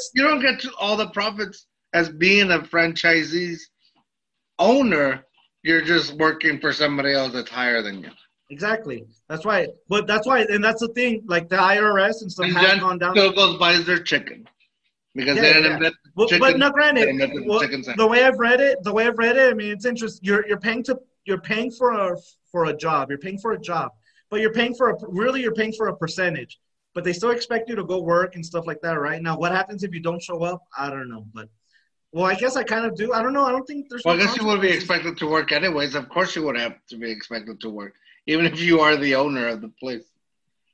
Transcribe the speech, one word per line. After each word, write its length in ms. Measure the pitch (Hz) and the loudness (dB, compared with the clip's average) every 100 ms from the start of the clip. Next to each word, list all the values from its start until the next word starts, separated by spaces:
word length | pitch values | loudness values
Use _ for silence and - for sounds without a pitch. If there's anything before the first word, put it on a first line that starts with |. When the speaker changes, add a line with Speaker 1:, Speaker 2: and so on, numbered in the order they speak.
| - | 0
Speaker 1:
you 100 | 254 | 0
don't 180 | 285 294 | 2 2
get 180 | 262 208 | 0 -2
to 100 | 262 - | -6 -6
all 160 | 202 208 | -4 -2
the 100 | 208 | -4
profits 560 | 202 208 208 202 - _ _ _ | -4 -6 -6 -10 -12 _ _ _
as 160 | 170 160 | 0 0
being 420 | 151 185 202 196 | 0 4 4 4
a 80 | 165 | 2
franchisee's 1080 | 147 170 165 160 170 165 147 170 175 170 - _ _ _ _ _ _ _ _ - | 0 0 0 2 2 2 2 -2 -4 -8 -14 _ _ _ _ _ _ _ _ 2
owner. 680 | 190 262 247 160 139 135 - _ _ _ | 4 6 4 2 2 -2 -10 _ _ _
You're 180 | 156 165 | 2 2
just 320 | 156 170 143 | 4 2 0
working 460 | 147 156 156 156 139 | 0 0 2 0 0
for 120 | 156 | -2
somebody 400 | 135 151 143 139 | 0 0 0 0
else 200 | 139 131 | 0 -2
that's 160 | 123 110 | -4 -8
higher 320 | 123 123 117 | -4 0 0
than 200 | 104 98 | -2 -8
you. 60 | 76 - _ _ - | -14 -20 _ _ -20
Speaker 2:
Exactly. 540 | 143 208 220 220 120 - _ - | -8 -4 -4 -6 -12 -14 _ -12
That's 160 | 156 | -6
why. 240 | 208 202 170 - - | 0 0 0 -8 -4
But 160 | 202 208 | -2 0
that's 220 | 214 226 | 0 2
why, 140 | 254 | 2
and 220 | 208 208 | 2 2
that's 180 | 214 226 | 2 0
the 80 | 233 | -2
thing. 340 | 240 247 220 - | -2 -2 -2 -2
Like, 240 | 170 170 | -2 0
the 80 | 185 | 2
I 200 | 185 208 | 4 4
R 180 | 214 196 | 4 4
S 220 | 196 220 | 2 0
and 100 | 175 | -8
stuff 140 | 180 180 | -4 0
Speaker 1:
And 80 | 180 | 4
Speaker 2:
has 120 | 190 | 4
Speaker 1:
Jen 80 | 196 | 4
Speaker 2:
gone 200 | 185 180 | 2 0
down. 160 | 175 185 | 2 4
Speaker 1:
still 160 | 196 | 4
goes 240 | 196 190 165 | 6 2 4
buys 280 | 170 175 170 | 2 2 2
their 140 | 175 | 0
chicken 440 | - 143 - - - _ _ _ _ _ _ 135 | 0 -2 -4 -16 -20 _ _ _ _ _ _ -4
because 220 | 131 139 | 0 4
Speaker 2:
Yeah, 40 | |
Speaker 1:
they 120 | 151 | 6
didn't 120 | 156 156 | 6 4
Speaker 2:
yeah. 100 | 151 | 2
Speaker 1:
invent 180 | 165 - _ 175 | -2 -4 _ -2
Speaker 2:
Well, 120 | 226 | 2
Speaker 1:
chicken. 140 | 175 | 4
Speaker 2:
but 160 | 269 269 | 4 4
no, 100 | 285 | 4
granted, 360 | 285 302 269 135 | 4 2 4 2
Speaker 1:
They 20 | |
invented 340 | 135 135 147 | 0 -2 -4
the 60 | - | -2
Speaker 2:
well, 100 | 214 | 0
Speaker 1:
chicken 220 | 139 139 | 0 -4
sandwich. 140 | 165 151 | -4 2
Speaker 2:
the 100 | 220 | 4
way 160 | 233 | 6
I've 140 | 262 214 | 4 4
read 240 | 233 247 | 4 4
it, 220 | 277 269 | 4 2
the 100 | 185 | 0
way 140 | 208 233 | 0 0
I've 100 | 226 | 2
read 180 | 233 254 | 2 6
it, 120 | 262 | 4
I 40 | 220 | 4
mean, 160 | 208 | -4
it's 140 | 208 240 | -4 -4
interesting. 380 | 233 226 - | -4 -6 -6
You're, 240 | 185 202 208 | 0 0 0
you're 120 | 202 | -2
paying 240 | 208 226 | -2 -4
to, 160 | 262 254 - _ - | -2 -4 -8 _ -6
you're 160 | 185 | -6
paying 300 | - 214 247 | -4 -4 -4
for 200 | 226 247 | 0 0
a, 220 | 220 190 175 - _ _ | 2 -2 -4 -12 _ _
for 140 | 180 160 | -2 -2
a 120 | 147 | -2
job. 320 | 160 151 135 | -2 -2 -2
You're 80 | 143 | -6
paying 220 | 190 196 | -8 -8
for 140 | 226 | -6
a 60 | 202 | -6
job, 320 | - 165 127 - _ _ _ | -4 -6 -6 -10 _ _ _
but 120 | 214 | -2
you're 120 | 220 | 0
paying 220 | 220 240 240 | 0 -2 0
for 160 | 240 | 0
a, 40 | 180 - | 0 -6
really, 340 | 180 240 262 | -2 -2 0
you're 140 | 240 214 | -2 -2
paying 180 | 220 | -4
for 140 | 220 214 | -2 -4
a 100 | - | -4
percentage, 640 | 160 - 180 156 120 - _ _ _ 180 | -6 -4 -4 -4 -10 -18 _ _ _ -8
but 80 | |
they 100 | 170 | -6
still 160 | 175 226 | -2 -2
expect 400 | 233 - 226 233 | -2 -2 -4 -4
you 60 | 220 | -6
to 80 | |
go 180 | 170 185 | -4 -4
work 320 | 165 175 180 | 0 2 0
and 100 | 175 | -4
stuff 220 | 165 170 160 | -8 -6 -6
like 160 | 151 | -6
that, 120 | 170 | -4
right? 280 | 156 143 160 | -4 -4 -4
Now, 160 | 165 156 | -4 -2
what 140 | 170 | 0
happens 320 | 185 190 208 | -2 -2 -6
if 100 | 196 | -8
you 60 | 170 | -6
don't 240 | 170 170 | -6 -6
show 180 | 170 170 | -2 -2
up? 200 | 170 180 _ 131 | -2 -6 _ -8
I 140 | 139 | -6
don't 200 | 135 127 | -8 -10
know, 180 | 113 107 110 | -14 -16 -18
but, 140 | 113 _ _ _ _ _ _ | -18 _ _ _ _ _ _
well, 140 | 160 185 | -2 0
I 80 | |
guess 220 | 196 254 254 | 0 -2 -2
I 80 | |
kind 220 | 226 220 226 | -2 -2 -2
of 100 | 175 | -4
do. 180 | 226 | -2
I 80 | 226 | 0
don't 120 | 240 | 0
know. 120 | 277 269 | 0 0
I 60 | |
don't 160 | 254 277 | 0 -4
think 220 | 294 - | -10 -12
there's 140 | 240 170 | -4 0
Speaker 1:
Well, 100 | 170 | 2
Speaker 2:
no 80 | |
Speaker 1:
I 20 | 208 | 2
guess 120 | 240 | 0
you 80 | 214 | 0
would 140 | 202 | 2
be 80 | 190 | 2
Speaker 2:
consequences. 200 | 170 180 | 0 0
Speaker 1:
expected 280 | 175 165 165 | -2 -2 -4
to 100 | 156 | 0
work 220 | 156 143 | 0 2
anyways. 420 | 151 185 151 143 | 0 0 0 -2
Of 160 | 143 127 | -4 -4
course 260 | 170 185 170 | -2 -2 -2
you 80 | |
would 140 | 151 120 | -4 -2
have 200 | 117 - - | -4 -8 -16
to 100 | 117 | -12
be 140 | 113 | -10
expected 480 | 107 - 117 110 107 | -10 -10 -12 -12 -14
to 80 | 113 | -12
work, 240 | 104 101 - _ _ - | -12 -14 -18 _ _ -4
even 200 | 156 165 | 0 0
if 140 | 160 | 0
you 200 | 170 165 | 2 4
are 160 | 151 147 | 4 4
the 180 | 143 131 | 2 2
owner 320 | 143 135 117 | 0 -2 -4
of 120 | 110 | -6
the 60 | 110 - | -10 -12
place, 240 | 131 117 - _ _ _ _ _ _ | -10 -10 -12 _ _ _ _ _ _